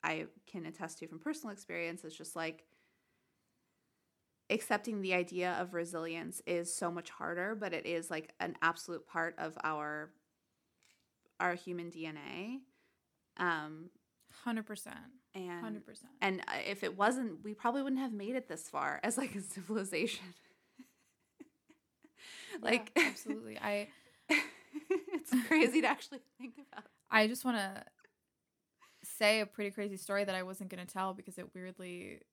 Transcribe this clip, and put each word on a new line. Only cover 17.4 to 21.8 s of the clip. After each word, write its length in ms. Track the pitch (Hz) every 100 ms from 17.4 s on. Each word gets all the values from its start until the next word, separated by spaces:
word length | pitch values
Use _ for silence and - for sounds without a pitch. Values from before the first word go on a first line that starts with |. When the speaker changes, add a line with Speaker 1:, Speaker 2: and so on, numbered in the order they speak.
Speaker 1:
we 100 | 208 214
probably 260 | 233 262
wouldn't 200 | 277 262
have 120 | 262
made 220 | 208 196 254
it 120 | 254
this 220 | 156 -
far 300 | 147 139 147
as, 140 | 208 226
like, 160 | 269
a 80 | 202
<laughs> 0 |
civilization. 840 | 185 - 170 220 196 180 214 - 185 175 - _ _ _ - _ _ _ _ _ - _ _ _